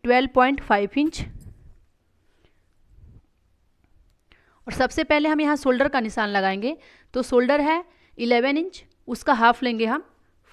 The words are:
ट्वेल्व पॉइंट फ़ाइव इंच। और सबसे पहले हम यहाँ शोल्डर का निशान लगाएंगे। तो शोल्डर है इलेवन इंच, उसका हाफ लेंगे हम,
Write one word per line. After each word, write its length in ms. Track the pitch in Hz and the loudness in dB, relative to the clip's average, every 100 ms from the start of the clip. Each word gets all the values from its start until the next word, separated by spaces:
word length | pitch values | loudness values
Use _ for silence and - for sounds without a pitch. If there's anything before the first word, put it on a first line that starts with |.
ट्वेल्व 280 | 240 247 262 | 0 2 2
पॉइंट 280 | 254 254 277 | 2 2 0
फ़ाइव 360 | - 202 202 277 | 0 0 0 -2
इंच। 260 | 302 - - - - - - - _ _ _ _ _ _ _ _ _ _ _ - - - _ _ _ _ _ _ _ _ _ _ _ - _ _ - | -2 -4 -10 -14 -20 -20 -20 -20 _ _ _ _ _ _ _ _ _ _ _ -20 -20 -20 _ _ _ _ _ _ _ _ _ _ _ -20 _ _ -8
और 60 | |
सबसे 320 | - 254 - | -2 -2 -2
पहले 240 | 311 302 302 | 0 0 2
हम 120 | 311 | 0
यहाँ 160 | 294 294 | 0 0
शोल्डर 300 | 269 247 277 | 0 2 0
का 120 | 269 | -2
निशान 280 | 220 233 214 | -4 -4 -2
लगाएंगे। 460 | 202 190 190 240 320 - _ _ | 0 -2 -2 -6 -8 -14 _ _
तो 80 | - | -6
शोल्डर 360 | 240 247 254 294 | 0 2 2 2
है 220 | 294 330 349 _ _ - | 0 -2 -4 _ _ -6
इलेवन 400 | 233 240 262 294 | 0 2 2 0
इंच, 260 | 370 - - _ - | -4 -10 -20 _ -12
उसका 240 | 240 - | -4 0
हाफ 280 | 247 233 240 | 4 4 4
लेंगे 240 | 247 226 220 | -2 -2 -2
हम, 280 | 294 - _ _ _ _ | -2 -6 _ _ _ _